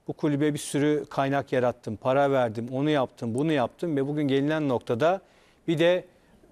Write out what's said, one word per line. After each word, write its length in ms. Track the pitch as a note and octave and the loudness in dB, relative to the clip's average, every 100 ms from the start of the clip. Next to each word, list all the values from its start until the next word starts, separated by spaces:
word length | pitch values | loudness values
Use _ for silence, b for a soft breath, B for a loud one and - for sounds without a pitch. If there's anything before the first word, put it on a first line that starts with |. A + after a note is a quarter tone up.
| - | -14
bu 60 | |
kulübe 400 | - D#3 C#3+ D3+ | -4 -2 0 0
bir 60 | D3 | -2
sürü 460 | - D3 D3 D3+ - | -4 0 0 0 -2
kaynak 440 | - C#3 C#3 C3 | -2 0 -2 -2
yarattım, 420 | B2+ A#2+ - A#2+ G#2 | 0 0 -2 -8 -4
para 360 | B2+ C#3 C#3+ | 0 2 2
verdim, 360 | C3+ A#2+ A2 A#2+ | 2 0 -4 -6
onu 160 | C3 D3+ | -2 0
yaptım, 460 | D3 B2 - A#2 A#2+ | 0 -2 -6 -6 -2
bunu 160 | D#3+ | 0
yaptım 440 | D3 A2+ - F3 C#3 | 0 -2 -4 -4 -2
ve 120 | C3+ | -2
bugün 200 | D3+ C#3+ | -2 0
gelinen 420 | C3+ C#3+ D#3 C#3+ | 0 0 -2 -2
noktada 520 | A#2 - A#2 D#3 F#3+ b b b b - | -2 -2 0 2 0 b b b b -2
bir 120 | D#3+ | 2
de 260 | E3+ F3+ - b b b - | 4 2 -2 b b b -20